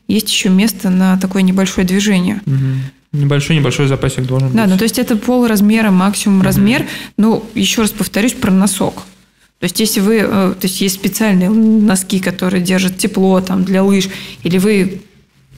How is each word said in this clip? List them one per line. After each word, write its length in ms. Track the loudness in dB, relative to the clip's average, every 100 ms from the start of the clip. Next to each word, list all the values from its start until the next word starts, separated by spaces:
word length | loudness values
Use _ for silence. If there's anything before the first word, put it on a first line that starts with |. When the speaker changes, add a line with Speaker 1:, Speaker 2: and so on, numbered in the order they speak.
| _
Speaker 1:
есть 200 | -2 -2
ещё 220 | -2 2
место 400 | 2 2 -2 -2
на 260 | 2 2 2
такое 240 | 0 0
небольшое 440 | 0 2 0 0 0
движение. 540 | 0 0 0 0 -4 -2
Speaker 2:
Мгм. 340 | -2 0 -4 -6 -14 _
Небольшой-небольшой 760 | -2 0 0 0 0 0 0 0
запасик 400 | 0 -2 -4 -2
должен 240 | 0 0
Speaker 1:
Да, 100 | 2
Speaker 2:
быть. 80 | 2
Speaker 1:
ну 40 | 2
то 60 |
есть 140 | 0 -2
это 180 | -2 -2
пол 300 | 0 0 2
размера, 440 | 2 2 2 2
максимум 460 | 2 2 0 0 2
Speaker 2:
Мгм. 80 | 2
Speaker 1:
размер. 400 | 2 2 2 -2 -8 -12 0
Ну, 280 | 0 0 -4
ещё 280 | -4 -2 0
раз 80 | -2
повторюсь 400 | -2 -6 -2 -2
про 160 | -2 0
носок. 520 | 2 2 0 -4 -6 -18 -20 _ _ _ _
То 60 | -6
есть 120 | -2
если 200 | -2 0
вы, 160 | 2 2
э, 380 | 2 0 0 0
то 60 | -4
есть 140 | -2
есть 160 | -4 -2
специальные 520 | -4 -2 0 2 2
носки, 680 | 2 4 4 2 0 -2 -2
которые 420 | -2 -2 -2 -2
держат 360 | 0 0 -2 -2
тепло 420 | -4 0 2 2
там, 240 | 0 -2
для 180 | 0 0
лыж, 240 | 2 2 0 -8 -16 -10
или 160 | -2 0
вы 440 | 2 2 0 -4 -16 _ _ _ _